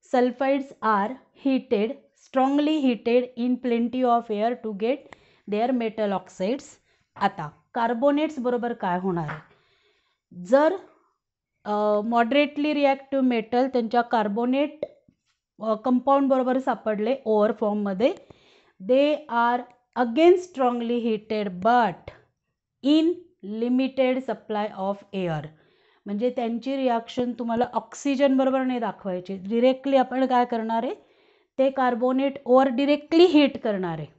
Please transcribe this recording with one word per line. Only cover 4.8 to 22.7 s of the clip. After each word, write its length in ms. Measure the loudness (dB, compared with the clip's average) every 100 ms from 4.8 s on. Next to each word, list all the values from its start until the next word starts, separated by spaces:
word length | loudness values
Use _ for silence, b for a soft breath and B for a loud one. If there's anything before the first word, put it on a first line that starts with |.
| -4 -4 -8 B B B -6
their 200 | -2 0
metal 400 | -2 -4 -2 -2
oxides. 520 | -4 -8 -6 -4 -4 -8 -20 _ _ _ -4
आता 340 | -4 -4 -14 _ _
कार्बोनेट्स 680 | -4 -2 2 2 2 -2 -4
बरोबर 340 | -4 -2 -4
काय 260 | -4 -4 -2
होणार 300 | -2 -4 -6
आहे? 280 | -10 -16 _ _ _ _ _ _ _ _ -18 2
जर, 280 | 4 4 0 -12 _ _ _ _ _ _ _ -6
अ, 360 | -2 0 0
मॉडरेटली 720 | 0 0 2 2 0 -2 -2
रिॲक्टिव्ह 520 | 2 2 0 -2 0 0
मेटल 420 | 0 0 0 0
त्यांच्या 340 | -2 0 -2
कार्बोनेट, 840 | 0 -2 -2 -2 -2 0 -2 -4 -12 -12 _ _ _ _ _ _
अ, 120 | -4
कंपाऊंड 560 | -2 0 0 2 2 4
बरोबर 280 | 0 0 -2
सापडले 560 | -2 -4 -4 -2 -2 -4 0
ओव्हर 260 | 2 2
फॉर्ममध्ये, 600 | 0 -4 -2 -4 0 0 -2 b b b b b b 0
they 280 | 2 2 0 -4
are 300 | 0 0 0 -6 _ _ -4 -2
again 280 | 4 6
strongly 680 | 6 2 -2 0 0 -2 -2
heated 500 | -2 -4 -4 -4 -4 -2
but 500 | 2 4 2 -2 -16 -20 _ _ _ _ _